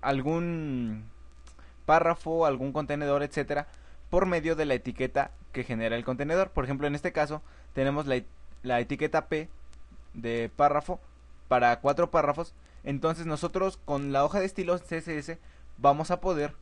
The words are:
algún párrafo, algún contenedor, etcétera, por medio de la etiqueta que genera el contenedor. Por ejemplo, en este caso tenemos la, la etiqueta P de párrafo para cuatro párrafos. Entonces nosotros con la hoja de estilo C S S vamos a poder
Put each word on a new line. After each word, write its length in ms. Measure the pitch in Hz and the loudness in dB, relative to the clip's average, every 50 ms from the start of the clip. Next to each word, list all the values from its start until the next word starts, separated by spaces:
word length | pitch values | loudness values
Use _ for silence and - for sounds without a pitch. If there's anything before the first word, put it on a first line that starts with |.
algún 1080 | - 135 139 135 131 143 160 170 170 175 170 165 156 147 135 127 120 113 107 107 110 113 - - - - - - - - - - - - - - - | 0 0 -2 0 0 0 0 0 0 -2 -2 -4 -4 -4 -4 -2 -2 -4 -4 -6 -10 -14 -16 -18 -20 -20 -20 -20 -20 -20 -20 -20 -20 -20 -20 -12 2
párrafo, 600 | - 156 165 165 165 170 - - 160 165 165 165 | 4 4 4 6 4 0 0 -2 -2 0 2 4
algún 260 | 151 139 123 131 139 131 | 2 2 0 -2 -4 -2
contenedor, 500 | 151 147 131 143 147 147 143 143 143 143 | -4 -2 -2 -4 -2 0 2 2 2 0
etcétera, 460 | 147 - 156 139 - 143 143 147 - - - - - - - - - | -2 -2 -4 -2 -2 -2 -4 -4 -6 -14 -20 -20 -20 -20 -18 -12 0
por 160 | - 175 196 | 2 2 4
medio 300 | 185 180 170 151 165 165 | 4 2 0 2 0 0
de 80 | 156 156 | 0 2
la 100 | 147 131 | 2 2
etiqueta 580 | 123 - 127 110 - 131 127 - 139 - - - - - - - | 0 0 -4 -4 -2 -4 0 0 0 0 0 -4 -16 -16 -10 -8
que 120 | - 123 | -8 -4
genera 320 | - 120 110 113 113 113 | -4 -4 -2 0 0 0
el 80 | 117 117 | 0 -2
contenedor. 460 | 127 127 123 143 147 160 180 190 185 | -2 -2 -2 0 0 2 2 2 2
Por 140 | - 160 131 | 0 -2 0
ejemplo, 220 | 123 139 135 143 | 0 -2 0 0
en 80 | 147 143 | 0 -2
este 180 | 147 - 180 - | 0 -2 -2 0
caso 280 | 160 151 143 147 151 - - - - - - - | 0 0 0 -2 -8 -8 -12 -18 -18 -18 -8 -2
tenemos 340 | - 135 139 139 147 151 | 0 2 2 2 0 0
la, 140 | 139 131 123 104 - - - - - - - - | 0 0 0 0 -6 -14 -16 -16 -16 -14 -10 -4
la 180 | 123 127 120 | 0 0 0
etiqueta 480 | 120 - 143 131 147 151 - 156 147 - | 2 0 -2 -2 -2 2 2 0 0 0
P 200 | 160 151 156 170 - - - - - - - - - - - - - | -4 -4 -4 -6 -12 -14 -14 -14 -14 -14 -16 -16 -16 -18 -16 -14 -12
de 380 | - 113 117 117 117 117 113 - | -8 -4 -2 -2 0 -2 -4 2
párrafo 460 | - 143 143 143 147 - - 180 - - - - - - - - - - | 6 6 6 6 4 0 -2 -8 -8 -8 -16 -20 -20 -20 -20 -20 -18 -2
para 340 | - 131 123 120 120 120 117 | 2 4 6 6 6 4 6
cuatro 300 | - 139 143 143 170 - | 4 2 4 4 2 4
párrafos. 420 | - 165 147 143 147 156 170 - - - - - - - - | 4 2 4 4 2 0 -4 -8 -10 -18 -20 -20 -20 -12 -6
Entonces 440 | - 139 135 110 160 165 156 170 | -4 -4 0 2 0 0 0 -2
nosotros 520 | 165 156 147 - 170 - 190 185 190 185 - - | -4 -4 -2 -2 -2 0 0 0 0 -2 -4 -6
con 280 | - 147 139 143 139 139 | -4 -2 -2 -2 0 2
la 120 | 135 143 | 4 4
hoja 160 | 151 165 202 | 4 4 2
de 60 | 190 | 0
estilo 300 | 190 190 - 185 170 175 180 | 0 -2 -4 0 0 0 -2
C 200 | 175 - 170 165 | -2 -6 -6 -6
S 200 | 156 170 160 151 | -4 -4 -6 -6
S 200 | 143 - 165 - - - - - - - - | -6 -8 -10 -12 -12 -20 -20 -20 -20 -18 -14
vamos 340 | - 117 139 143 151 160 - | 4 6 6 6 6 2 -2
a 100 | 180 175 | -2 0
poder 340 | - 190 180 151 147 147 147 - | 0 0 0 2 0 -2 -4 -10